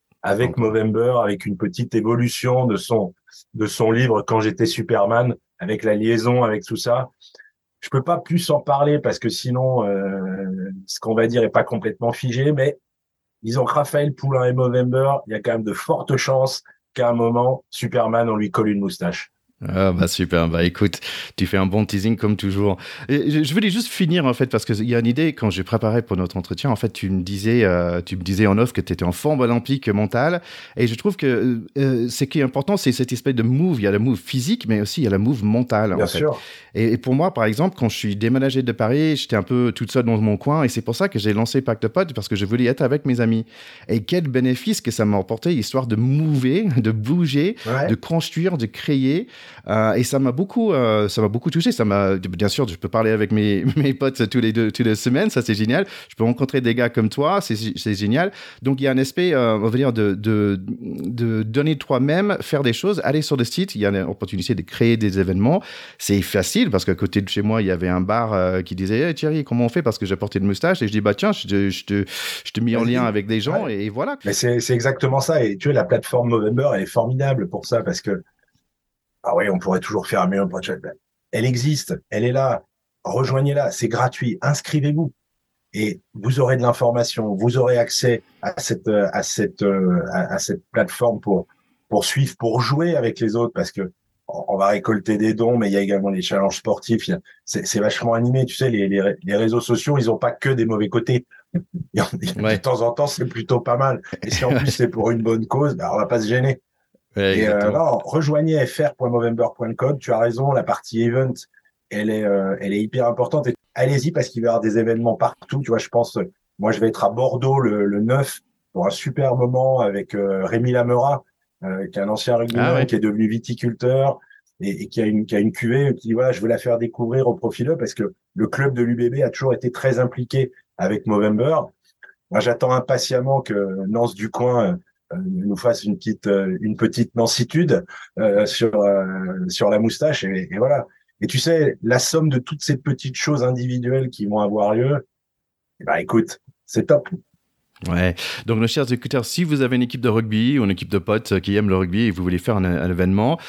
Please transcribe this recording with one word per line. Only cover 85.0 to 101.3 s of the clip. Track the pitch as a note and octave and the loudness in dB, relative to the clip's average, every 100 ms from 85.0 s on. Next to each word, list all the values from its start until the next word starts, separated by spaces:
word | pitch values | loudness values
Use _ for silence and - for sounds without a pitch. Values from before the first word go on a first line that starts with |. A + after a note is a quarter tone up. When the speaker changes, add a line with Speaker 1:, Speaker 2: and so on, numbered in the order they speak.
| D3+ - _ _ _ _ _ | -2 -6 _ _ _ _ _
Speaker 1:
Et | G2+ G#2+ F2+ _ | -4 -4 -4 _
vous | A2 G#2 B2+ | -8 -2 2
aurez | B2 B2+ | 2 4
de | |
l'information, | B2 A#2+ A#2+ A#2+ A#2 - G#2+ G2 | 2 2 2 2 0 -2 -2 0
vous | A#2+ B2+ | 2 2
aurez | B2 A#2+ | 2 2
accès | A#2 - B2+ A#2 - _ | 2 0 0 0 -4 _
à | - - | -8 -6
cette, | - F2+ G#2+ | -6 -4 0
euh, | G#2 G2 | 2 2
à | G#2 | -2
cette, | G2 - G2+ - | -4 -2 -2 0
euh, | G2+ G2 F#2 F2 E2+ | 0 2 2 2 0
à, | F#2 F2 F#2 | -4 -2 -4
à | |
cette | - E2 - | -4 -8 -4
plateforme | - F#2 - A#2+ G#2 | -2 -2 0 0 0
pour, | - F#2+ F2+ _ _ _ _ | 0 -2 -2 _ _ _ _
pour | G#2 - | -2 0
suivre, | - C3+ - | 0 -2 -2
pour | A#2+ B2 | -2 0
jouer | A#2 C#3+ E3+ D#3 | 0 0 0 0
avec | A#2 - | -2 -2
les | A2+ A2 | -2 0
autres, | A#2 | -2
parce | - F2+ | -2 -6
que | - F#2 - _ _ - | -6 -8 -10 _ _ -12
on, | - - | -10 -4
on | G2 | 0
va | G2 | 2
récolter | G#2 G#2 G#2+ F#2+ G#2 | 2 0 -2 0 0
des | A2 | 0
dons, | G#2+ A#2 A#2+ | 2 2 2
mais | G#2 | 2
il | |
y | G2 | 0
a | |
également | G2 G2 G2 | 0 0 0
des | F#2+ | -2
challenges | F2+ G2+ G2 - | -2 0 0 -2
sportifs. | - - - A2+ - | -4 -4 -2 -2 -2
Il | |
y | F2 | -6
a, | - - | -8 -20
c'est, | - - - | -8 -8 -4
c'est | - | -2
vachement | G2+ - A#2+ | -2 -2 -2
animé, | A2+ A#2+ C3 B2+ | 0 2 0 0
tu | - | -2
sais, | C3 | -2
les, | A2 G2 | 0 0
les, | G2 G2 F#2+ | 2 0 -2
les | F#2 G2+ | -2 0
réseaux | A2+ A#2 | 2 0
sociaux, | A#2 A#2+ - C#3+ | 0 -2 0 0
ils | A2+ | 2
ont | A2 | 0
pas | - | -2
que | - C#3 | -2 -2
des | B2+ A2+ | 0 0
mauvais | G#2+ G#2 | 0 0
côtés. | A#2 A#2 B2 - | 0 0 -2 -2